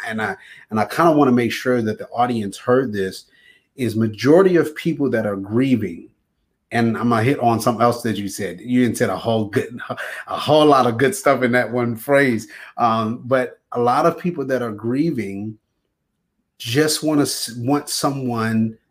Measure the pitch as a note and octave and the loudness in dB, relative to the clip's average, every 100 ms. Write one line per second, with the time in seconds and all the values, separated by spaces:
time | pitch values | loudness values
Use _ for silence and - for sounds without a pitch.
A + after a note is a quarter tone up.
0 | A2+ A2 G#2+ F#2+ - - - G#2+ G#2 - | -8 -6 -6 -6 -14 -20 -6 -2 -2 2
1 | E3+ D3 C#3+ B2 A#2 - C3 B2+ A2 G#2+ | 4 6 4 4 2 -2 0 0 0 -4
2 | - A2+ B2 A#2 G2+ - - B2+ C3 G#2 | -8 -2 -2 0 -4 -8 0 2 2 -2
3 | F#2+ - - _ _ _ _ - A#2+ G#2 | -4 -6 -18 _ _ _ _ -6 -4 0
4 | A2+ G#2 A#2+ E3 F#3+ E3+ D3 - E3+ D3+ | -2 0 4 6 6 4 2 -2 -4 -2
5 | C#3 A2+ G#2+ G2+ G2 A2 C3+ A#2+ G2 E2+ | 0 0 -2 -4 -2 0 2 2 0 -8
6 | - _ _ _ _ _ _ A#2 A#2 G2+ | -16 _ _ _ _ _ _ 0 0 2
7 | A#2 A2+ A#2 C#3+ A#2+ A2+ B2+ A2 A#2+ A2+ | 0 2 2 2 2 2 0 2 2 2
8 | A#2 G2+ G2+ - F#2+ F2 B2 B2 B2 - | -2 -4 -6 -8 -8 -10 -2 2 2 0
9 | A2+ F#2 A2+ A2+ G#2 - - A#2+ - B2 | -2 -2 -2 -2 0 -2 -4 -10 -12 -10
10 | - - - - - D3+ D3+ C#3 B2 A2+ | -10 -12 -10 -8 2 4 6 6 4 2
11 | C3+ - C#3+ C3 B2 B2 A#2 B2 A#2+ A2 | 0 2 0 2 2 2 0 -2 -2 -4
12 | - C#3+ C#3 A2 G#2+ - - - A#2 A2+ | 0 2 4 0 -6 -16 -16 -2 0 2
13 | A2 A#2+ A#2+ C3 A#2+ - _ B2 A#2+ C3+ | -2 -6 -2 -2 -2 -8 _ -2 0 2
14 | E3+ E3 F3+ E3+ C3 C3 A#2+ G2+ A2+ C3 | 2 0 -4 -4 -4 -2 -4 -6 -4 -2
15 | E3 C3+ G2 G2 G#2+ A2 _ _ _ _ | 0 -2 -6 -6 -10 -12 _ _ _ _
16 | _ _ _ _ _ _ A#2+ A#2+ D#3 D#3 | _ _ _ _ _ _ -4 0 0 0
17 | D3+ D3+ C3+ - - A#2 A#2+ C#3+ C#3+ - | 0 0 0 -2 -8 -6 -2 -2 -2 -4
18 | C#3+ C#3 B2+ A#2 A2 A2 A2+ A2 _ | -4 -2 -4 -2 0 0 0 -4 _